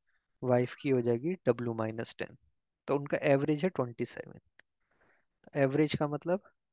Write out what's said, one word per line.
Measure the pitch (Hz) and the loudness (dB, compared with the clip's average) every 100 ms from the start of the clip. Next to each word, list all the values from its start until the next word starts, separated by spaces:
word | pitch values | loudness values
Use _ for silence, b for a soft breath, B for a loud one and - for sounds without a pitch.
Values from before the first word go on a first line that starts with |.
| _ _ _ _ | _ _ _ _
वाइफ | 127 123 123 - | 2 2 2 -2
की | 147 | 0
हो | 131 | 2
जाएगी | 120 117 151 185 - | 2 0 -2 -2 0
डब्ल्यू | 120 120 | 0 0
माइनस | 113 110 110 113 - | -2 -4 -6 -8 -8
टेन। | - - _ _ _ _ - | -10 -12 _ _ _ _ -4
तो | 143 | -2
उनका | 143 160 151 | -2 0 4
एवरेज | 139 143 147 | 4 2 0
है | - | -2
ट्वेंटी | - 123 117 | -2 -4 -4
सेवन। | 120 - - - - _ _ _ _ _ _ _ _ _ | -8 -8 -14 -16 -20 _ _ _ _ _ _ _ _ _
तो | - 147 | -6 2
एवरेज | 135 143 151 - | 2 4 2 2
का | 147 | -2
मतलब | 147 165 185 - _ _ | -4 -2 -4 -4 _ _